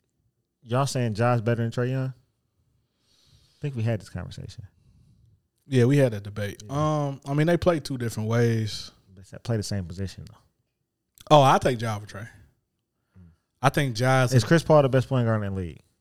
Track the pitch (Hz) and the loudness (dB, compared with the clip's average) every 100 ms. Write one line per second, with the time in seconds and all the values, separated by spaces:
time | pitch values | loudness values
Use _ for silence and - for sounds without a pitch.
0 | _ _ _ _ _ _ 117 123 135 131 | _ _ _ _ _ _ -4 -2 0 0
1 | 120 104 120 120 110 120 117 123 123 131 | -2 2 2 2 0 0 -2 -2 -4 -2
2 | 131 - _ _ _ _ _ _ _ _ | -6 -8 _ _ _ _ _ _ _ _
3 | _ _ _ _ _ _ 147 127 110 107 | _ _ _ _ _ _ -10 -4 -2 -4
4 | - 90 92 92 - - - _ _ _ | -6 -12 -12 -12 -16 -16 -20 _ _ _
5 | _ _ _ _ _ _ - 131 120 143 | _ _ _ _ _ _ -2 2 4 4
6 | 131 104 104 104 101 - 107 139 156 151 | 2 0 -10 -8 -8 -8 -8 -4 -2 -2
7 | 143 135 139 147 156 170 180 170 - 131 | -4 -6 -4 0 2 2 2 0 -2 -6
8 | 117 - 107 117 117 113 107 - - - | -6 -4 -2 2 2 2 -2 -6 -12 -20
9 | _ 95 95 - - 113 98 101 85 90 | _ -20 -18 -10 -4 -2 -2 -4 -6 -8
10 | 95 - - - _ _ _ _ _ _ | -10 -10 -18 -20 _ _ _ _ _ _
11 | _ - - 151 135 160 151 120 117 107 | _ -10 4 6 8 4 2 -2 -4 -8
12 | 104 98 - - - _ _ _ _ _ | -10 -14 -16 -18 -20 _ _ _ _ _
13 | _ 92 87 _ _ _ 131 156 139 107 | _ -20 -20 _ _ _ 0 0 -2 0
14 | 127 131 127 127 110 165 - 151 139 131 | 2 2 4 2 4 2 6 4 6 2
15 | - 131 113 110 101 95 87 - _ _ | 0 0 0 0 -2 -6 -8 -12 _ _